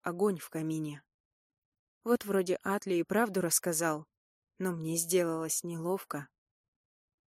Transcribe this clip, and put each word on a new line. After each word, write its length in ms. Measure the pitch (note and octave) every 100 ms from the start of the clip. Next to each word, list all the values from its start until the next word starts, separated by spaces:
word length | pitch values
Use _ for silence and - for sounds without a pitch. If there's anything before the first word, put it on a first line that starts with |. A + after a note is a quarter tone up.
огонь 360 | F3 F3 G#3 E3
в 120 | -
камине. 520 | D#3+ D#3 D#3+ D3+ D3 _ _ _ _ _ _ _ _ _ _
Вот 200 | A#3 A#3+
вроде 340 | G#3 F#3+ F3+ -
Атли 300 | - G3+ G3
и 80 | F3
правду 380 | E3 G#3 A#3 F#3
рассказал, 680 | F3 - F3+ D#3+ E3 D3+ D#3 _ _ _ _ -
но 140 | F#3
мне 240 | E3 D#3+ E3
сделалось 640 | E3 F#3 E3+ D#3+ D#3+ -
неловко. 680 | F3 E3 E3+ G3 - D3 D3 _ _ _ _ _ _ _ _ _